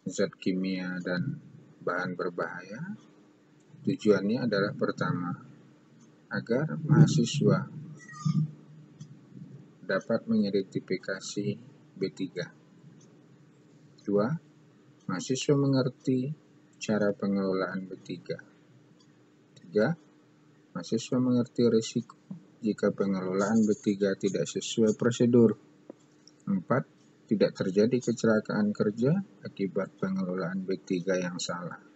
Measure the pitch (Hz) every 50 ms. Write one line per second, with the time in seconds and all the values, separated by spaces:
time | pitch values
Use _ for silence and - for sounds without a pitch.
0 | _ - - - 98 92 - _ - 104 92 92 92 95 95 92 92 92 90 90
1 | 90 92 90 87 - - - - - - - - - - - _ - 90 87 90
2 | 90 90 90 87 90 90 85 90 87 85 87 90 87 95 104 131 165 196 214 -
3 | - - - - - - _ _ _ _ _ - _ _ - - - - - -
4 | - 107 101 95 98 101 113 135 131 120 104 98 98 104 104 - 107 101 - -
5 | - 92 90 87 90 90 90 - - - - - - - - _ _ _ - -
6 | - - - - _ _ 113 101 - - 113 131 156 156 151 160 - 147 151 -
7 | - - - - 117 - - - 107 101 95 - - - - - - - - -
8 | - - - 1077 1077 - - - - - - - - - - - - - - -
9 | - - - - - - - - - - - - - - - - 92 92 98 95
10 | - - 113 110 - 113 113 107 104 98 98 101 95 - - 101 - - 92 92
11 | - - 98 95 - - - 104 101 101 - - - - - - - - - 95
12 | 95 90 - - 95 87 - 87 85 - - - - - - - - - - -
13 | - - - - - - - _ - _ _ _ - - - - - - - -
14 | - 107 101 101 104 123 156 170 - - - - - - _ _ _ - - _
15 | _ - 92 87 - - 131 123 - - 147 139 139 139 135 131 127 127 - _
16 | - 143 131 127 127 143 156 - - _ - - - _ _ - - - 107 104
17 | 104 101 101 - - 101 98 98 98 95 95 95 92 90 92 95 92 92 92 -
18 | - - 92 85 - - 82 - - - - - _ _ - - - _ _ _
19 | _ _ _ _ _ _ _ _ _ _ _ - - - - 104 107 143 170 -
20 | - - _ _ _ _ _ _ _ - _ _ _ _ _ 90 - - 110 113
21 | - - 135 123 127 127 123 120 117 - _ - 120 117 113 110 113 - - 120
22 | 117 - - _ _ _ - - - - - _ - 107 98 - - 101 98 -
23 | 101 98 95 95 92 92 92 98 101 101 113 113 110 104 104 - - 110 101 98
24 | 101 98 98 - - 98 90 90 78 - - 98 - - - - 113 107 107 -
25 | 117 120 117 - 127 120 120 120 117 110 104 - - - _ _ _ _ - _
26 | _ _ _ _ _ - _ _ _ - 98 95 85 - 117 139 156 _ _ _
27 | _ _ _ _ _ _ 113 95 101 - - - 101 95 90 101 107 120 127 123
28 | - - 113 - - 113 110 107 - - 98 104 104 104 104 - 104 107 104 117
29 | 117 139 170 196 190 - - - - - - - 98 92 - 98 95 - - -
30 | - 95 95 95 95 90 90 95 92 87 95 98 92 - 95 87 - - 95 90
31 | 85 95 92 92 90 87 90 90 - - 87 87 87 85 87 - - - _